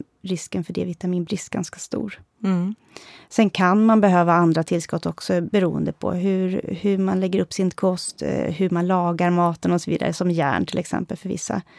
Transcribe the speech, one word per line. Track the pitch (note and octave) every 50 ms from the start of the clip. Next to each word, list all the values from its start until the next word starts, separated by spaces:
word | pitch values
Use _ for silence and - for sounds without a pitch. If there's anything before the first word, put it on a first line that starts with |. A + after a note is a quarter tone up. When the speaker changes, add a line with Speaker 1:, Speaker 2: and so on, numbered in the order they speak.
| - - _ _ -
Speaker 1:
risken | F#3 F#3 E3 - - - F#3+ E3
för | - F3+
D-vitaminbrist | F3+ F3+ F3+ E3+ - - F3+ F3+ F3+ E3+ - G#3 F3+ - -
ganska | - - E3+ - - -
stor. | - - - G#3+ A3 G#3 - - - _ _ _ A3
Speaker 2:
Mm. | F#3+ F#3 F3 F3 F#3+ A3 - _ _ _ - - - - - - _
Speaker 1:
Sen | - - A3 G3
kan | - - F#3+ F3+ F#3 G#3+ A3
man | A3+ A3+ A3
behöva | G#3 G3+ F3+ F3+ F3 E3+ E3+
andra | E3+ F3 E3 D#3+ D#3+ E3
tillskott | - F3+ E3+ D#3+ - - E3 -
också, | E3+ D#3+ - - - F#3+ F3
beroende | E3+ - - G#3 F#3 E3+ E3 D#3+ D3+ D3+ -
på | - - - F#3
hur, | F3+ F3+ G3 F#3+ F#3 F#3 F#3 F#3 - - - G3 F3
hur | - G#3 G3 F#3+
man | F#3+ F#3+ F#3+ F#3
lägger | F#3+ F#3+ F3+ F#3+
upp | F#3 - -
sin | - F#3+ F#3
kost, | - - - F#3+ F#3 F3+ - - - - -
eh, | - - - - - E3
hur | D3+ F#3+ F3+
man | F3 E3+ F3
lagar | F3+ F#3+ F3+ F3 F3 F3 E3 F3 F3
maten | F3 F3 F3 E3+ E3 - - E3 F3
och | F3 -
så | -
vidare, | F3 - - - E3
som | - F#3 F3+
järn | E3+ E3 D3 C#3 C3 F2 F3+
till | - - F3+
exempel | F3 - - - F3+ - -
för | - - F#3
vissa. | - - - - - F#3 - _ _